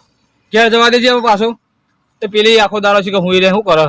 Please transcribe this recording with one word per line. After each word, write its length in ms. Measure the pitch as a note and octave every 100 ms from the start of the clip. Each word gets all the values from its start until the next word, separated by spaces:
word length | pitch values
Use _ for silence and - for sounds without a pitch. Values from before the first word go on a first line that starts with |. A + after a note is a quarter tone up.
| _ _ _ _ _
ઘેર 160 | G#3+ A3+
જવા 200 | A3+ A#3+
દેજે 200 | A#3+ B3
હવે 120 | B3
પાછો. 380 | A#3 G3+ A3 A3+ _ _ _ _ _ -
તે 60 | G#3+
પેલી 320 | G#3 G#3+ A3
આખો 200 | G3+ G#3
દાડો 220 | G3+ G3+
શું 100 | G3
કે 60 | G3
હુંઈ 220 | F3+ F#3
રહે, 100 | F#3
શું 140 | G3
કરે? 240 | G3+ D#3